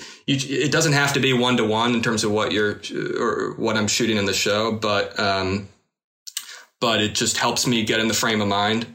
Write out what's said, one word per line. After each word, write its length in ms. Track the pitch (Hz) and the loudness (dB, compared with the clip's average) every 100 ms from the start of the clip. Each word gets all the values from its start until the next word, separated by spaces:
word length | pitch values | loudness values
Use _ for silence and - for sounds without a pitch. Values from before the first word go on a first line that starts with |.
| - - - | -16 -10 -2
it, 180 | 135 135 | -2 -2
you, 100 | 131 147 | -2 0
it 60 | |
doesn't 220 | 156 156 | 2 2
have 200 | 143 139 | 2 2
to 60 | 139 | 2
be 140 | 131 | 2
one 240 | 123 123 123 | 2 2 2
to 60 | 107 | 2
one 300 | 110 120 117 | 2 0 0
in 80 | |
terms 200 | 117 107 | 0 0
of 80 | 107 | 0
what 200 | 107 104 | 0 0
you're, 280 | 98 104 101 - 127 98 - | 0 0 -2 -8 -6 -4 -2
or 360 | 117 - 104 101 | -2 -2 -4 -4
what 200 | 110 110 | -2 0
I'm 120 | 107 | 0
shooting 300 | - 110 107 | 0 0 0
in 80 | 98 | 0
the 80 | |
show, 400 | 95 107 104 113 | 0 0 0 0
but, 440 | 107 107 101 98 - | -2 0 0 -2 -2
um, 500 | 101 98 95 101 98 - _ _ _ _ - - - - - _ | -2 0 0 -2 -6 -16 _ _ _ _ -14 -12 -12 -16 -20 _
but 200 | 120 107 | 0 2
it 140 | 107 - | 0 0
just 220 | 110 - | 0 0
helps 280 | 117 120 127 | 0 0 2
me 180 | 117 | 2
get 160 | 110 113 | 2 2
in 80 | 110 | 2
the 40 | |
frame 280 | 107 117 107 | 0 0 2
of 60 | 101 | 2
mind. 380 | 101 104 113 117 | 2 2 0 -2